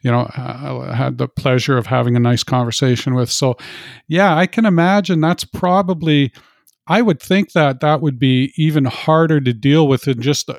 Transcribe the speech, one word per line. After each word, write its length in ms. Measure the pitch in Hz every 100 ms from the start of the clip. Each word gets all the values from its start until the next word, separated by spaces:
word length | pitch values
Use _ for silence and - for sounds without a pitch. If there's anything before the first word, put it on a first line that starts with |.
you 80 | 131
know, 120 | 120
uh, 680 | - - 127 123 139 127 127
had 280 | 117 131 123
the 80 | 127
pleasure 500 | - 135 127 131 131
of 80 | 110
having 300 | 127 120 120
a 40 |
nice 240 | 120 120
conversation 680 | - 127 120 - 135 120 -
with. 160 | 127 120
So, 280 | - 135 120 - - - - _
yeah, 280 | 160 196 156
I 120 | 185
can 180 | - 220
imagine 560 | 170 175 202 190 170
that's 220 | 156 175
probably, 880 | - - 180 185 190 175 160 147 135 - _ _ _ _ -
I 160 | 185
would 180 | 233 147
think 300 | - 190 202
that 300 | 175 143 127
that 200 | 151 151
would 160 | 151 127
be 360 | 131 127 135 -
even 300 | 156 151 131
harder 540 | - - 156 165 151
to 140 | 131
deal 340 | 117 135 151 147
with 160 | 131
than 160 | - 123
just, 300 | 123 147
uh, 60 | -